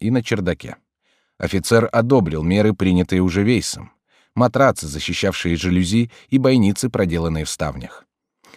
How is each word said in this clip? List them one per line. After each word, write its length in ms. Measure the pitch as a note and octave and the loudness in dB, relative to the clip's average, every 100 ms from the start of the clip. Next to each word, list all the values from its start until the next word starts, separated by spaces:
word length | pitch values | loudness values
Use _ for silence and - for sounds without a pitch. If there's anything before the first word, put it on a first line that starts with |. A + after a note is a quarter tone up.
и 100 | G#2+ | -2
на 120 | B2+ | -2
чердаке. 520 | A2 G#2+ F2+ E2 - - _ _ _ _ _ - | -2 -4 -2 -6 -10 -18 _ _ _ _ _ -8
Офицер 460 | F#2 G2 - A#2 A2+ | -4 -4 2 2 2
одобрил 540 | A#2 A#2 C3+ E2 D#2 | 0 2 2 2 -2
меры, 280 | D#2+ G2 G#2+ | 0 2 2
принятые 480 | F#2+ F#2+ F2+ F2+ F#2 | 2 2 2 2 0
уже 220 | F#2 F2 | 0 0
Вейсом. 480 | G#2 B2 - - - _ _ _ _ - | 0 0 -2 -10 -16 _ _ _ _ 0
Матрацы, 500 | B2 B2+ C3+ G2 D#2 | 0 4 2 2 -6
защищавшие 680 | D2+ - E2+ G2 F2 F2 E2+ | -8 -6 -4 -2 -2 -2 -2
жалюзи, 520 | F2+ F2+ F2 A2+ A#2 - - | 0 0 2 0 -2 -6 -2
и 100 | C3+ | 0
бойницы, 500 | C3 C3 G2+ G2+ B2+ | 4 4 2 0 -4
проделанные 560 | G#2 F#2 E2 E2 D#2+ | -2 -2 0 -2 -4
в 60 | D2+ | -6
ставнях. 540 | - D#2 C2 B1 - _ _ _ _ _ | -6 -6 -8 -14 -18 _ _ _ _ _